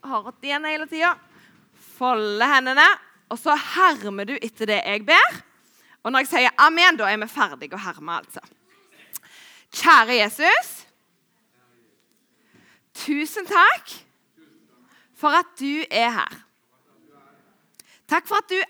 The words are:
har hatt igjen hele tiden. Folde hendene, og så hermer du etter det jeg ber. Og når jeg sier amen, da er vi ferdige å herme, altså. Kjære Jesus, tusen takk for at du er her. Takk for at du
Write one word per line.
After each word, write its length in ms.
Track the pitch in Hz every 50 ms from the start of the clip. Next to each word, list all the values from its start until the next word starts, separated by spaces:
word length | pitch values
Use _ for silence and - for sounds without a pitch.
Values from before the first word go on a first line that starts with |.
| -
har 220 | 269 269 214 202
hatt 180 | 226 - _ -
igjen 240 | 277 285 294 311 311
hele 200 | 311 302 311 302
tiden. 320 | 330 311 320 349 349 - _ _ _ _ _ _ _ _ _ _ _ _ - - -
Folde 540 | - - 254 254 220 214 208 208 208 233 269 294
hendene, 320 | 262 262 262 262 277 302 359 403 - - - _ _ _ - -
og 80 | -
så 160 | - 311 294
hermer 720 | 294 285 - - 320 370 370 311 240 208 208 196 196 202 202
du 60 | 277
etter 320 | 277 - 233 - - 220 196
det 140 | 214 202 -
jeg 240 | - 202 208 214 202
ber. 320 | 320 370 453 698 - - - _ _ _ _ _ _ _ _ _ _ _ -
Og 80 | 220 254
når 140 | 262 277
jeg 60 | 262 -
sier 260 | 302 254 247 - -
amen, 400 | 277 311 320 330 349 370 330 240
da 80 | 214 196
er 80 | 208 214 214
vi 80 | 220 -
ferdige 460 | 294 240 190 143 127 139 147 151 196
å 20 |
herme, 380 | 202 185 165 - 151 160 170 -
altså. 240 | - - - - - - _ _ _ _ _ _ _ _ _ _ - _ - - _ - - - - - - - _ _ - -
Kjære 380 | - 320 330 269 226 220 247 240
Jesus, 560 | 208 208 214 - 294 349 427 622 719 - - - - _ _ _ _ _ _ _ _ _ _ _ _ _ _ _ _ _ _ _ _ _ _ _ _ _ _ _ _ _ _ _ _ _ _ _ _ _ _ _ _ _ - -
tusen 460 | - - 294 285 302 302 - 415 370 349
takk 460 | 403 339 359 427 571 679 - - - - - _ _ _ _ _ _ _ _ _ _ _ _ _ _ _ _ _ _ _ _ _ _
for 160 | - - 302 285 339
at 160 | 349 - _
du 300 | - 269 277 285 302 320
er 240 | - - 208 233 233 240 202
her. 180 | - - - - - _ _ _ _ _ _ _ _ _ _ _ _ _ _ _ _ _ _ _ _ _ _ _ _ _ _ _ - _ _ _ _ -
Takk 160 | 302 339 - -
for 140 | 415 403 -
at 80 | -
du 80 | 370 381 392